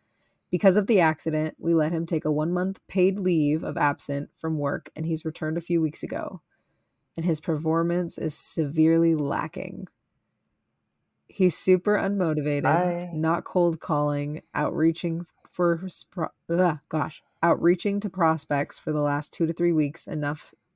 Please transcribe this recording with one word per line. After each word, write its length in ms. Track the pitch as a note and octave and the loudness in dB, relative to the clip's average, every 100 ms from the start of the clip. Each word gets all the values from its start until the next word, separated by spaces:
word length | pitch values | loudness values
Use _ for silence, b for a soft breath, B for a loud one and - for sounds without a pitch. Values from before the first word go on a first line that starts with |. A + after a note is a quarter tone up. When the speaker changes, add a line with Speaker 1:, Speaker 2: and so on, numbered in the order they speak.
| _ _ _ _ _ | _ _ _ _ _
Speaker 1:
Because 280 | F#3 G3 F#3 | 2 4 4
of 100 | G3+ | 4
the 120 | G#3 | 4
accident, 560 | D#3+ D#3+ E3 D3+ D#3 - | 4 2 -2 -2 -2 -4
we 160 | E3 | 0
let 180 | E3 D#3 | 2 2
him 120 | E3+ E3 | -2 -2
take 200 | D#3+ D#3 | -2 0
a 60 | |
one-month 480 | D3+ D#3+ F3+ F#3 F#3+ - | 0 0 -2 -2 -6 -6
paid 300 | F#3+ F3+ G3 | 2 2 2
leave 440 | F#3 E3 D3 D#3 | 0 2 2 0
of 140 | D#3 - | -2 -2
absent 520 | D3 C#3+ - C#3+ C#3+ _ | -2 -2 -4 -6 -6 _
from 220 | D#3+ D#3 | -4 -2
work, 320 | C#3+ - - - | -2 -4 -8 -8
and 100 | D#3+ | -4
he's 180 | D#3+ | -4
returned 340 | D#3+ - D#3 D#3+ | -4 -6 -4 -4
a 40 | |
few 180 | - E3+ | -2 0
weeks 220 | D#3+ - | 0 -2
ago. 380 | - - - F3 _ _ _ _ _ _ _ - | -6 -6 -6 -10 _ _ _ _ _ _ _ -4
And 100 | E3 | 0
his 140 | D#3+ | 0
performance 800 | - D3+ D#3+ D#3+ E3+ F3 E3+ - | 0 -2 0 2 2 0 -2 -4
is 160 | D#3 - | -2 0
severely 800 | - - D3 D#3+ D#3+ E3 E3 D#3 | 0 0 -2 4 4 6 4 2
lacking. 720 | C#3+ - D#3 - - - F#3 _ _ _ _ _ _ _ _ _ _ _ _ _ _ | 0 -2 -4 -6 -10 -10 -14 _ _ _ _ _ _ _ _ _ _ _ _ _ _
He's 300 | - F#3 - | 0 2 2
super 380 | - F#3 G#3 G#3 | 2 2 2 0
unmotivated, 680 | F#3 G3+ E3+ D3+ C#3+ C#3+ C#3 | 0 -2 0 0 0 0 2
Speaker 2:
I 460 | E3 F3+ F3 F3 | 2 2 -2 -6
Speaker 1:
not 320 | D#3+ D#3+ E3+ - | -2 0 -2 -2
cold 340 | F#3 F3 D#3+ | 0 2 0
calling, 640 | - D3+ D3 C#3+ C#3+ D3+ - | -2 0 0 -2 -4 -8 -8
outreaching 720 | A#2+ D3+ - D#3+ D#3+ E3+ E3 F3 _ _ | -4 -2 2 0 2 -2 -4 -8 _ _
for 280 | - F3 E3 F#3 | -2 0 0 -4
spro-, 440 | - - F3+ E3 _ - | -10 -10 -6 -6 _ -4
ugh, 300 | E3+ F#3 D3+ - | 2 2 0 -4
gosh, 320 | D#3 D#3+ - _ _ | -4 -4 -6 _ _
outreaching 560 | E3+ D#3+ E3+ F3+ G#3 G3+ | 2 4 4 2 0 -2
to 80 | G3+ | -4
prospects 680 | F#3 E3 D#3+ - C#3+ C#3+ - | 0 0 0 0 -2 -2 -6
for 120 | - | -4
the 80 | D3+ | -2
last 300 | D3 C#3+ - | 0 0 -4
two 140 | - D#3+ | -4 -2
to 80 | |
three 180 | E3 F3 | 0 0
weeks, 360 | D#3+ D3 - - | 2 0 -2 -6
enough 460 | D#3 D3 D3+ - _ _ | -4 -4 -4 -10 _ _